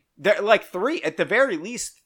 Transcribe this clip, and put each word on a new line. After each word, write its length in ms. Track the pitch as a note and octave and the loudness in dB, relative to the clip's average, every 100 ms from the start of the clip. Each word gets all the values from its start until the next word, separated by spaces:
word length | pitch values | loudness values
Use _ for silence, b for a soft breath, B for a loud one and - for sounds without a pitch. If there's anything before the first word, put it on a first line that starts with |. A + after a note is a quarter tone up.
| _ - | _ -4
They're, 240 | D3+ G3+ | 0 2
like, 240 | G3+ G#3 | 4 2
three, 380 | - F3+ A3+ E4+ | 2 -4 -2 -2
at 140 | - - | -4 -4
the 80 | |
very 320 | D#3+ A3 C4+ E3+ | 0 2 0 -2
least, 460 | F3+ A#3+ - - | -8 -10 -12 -14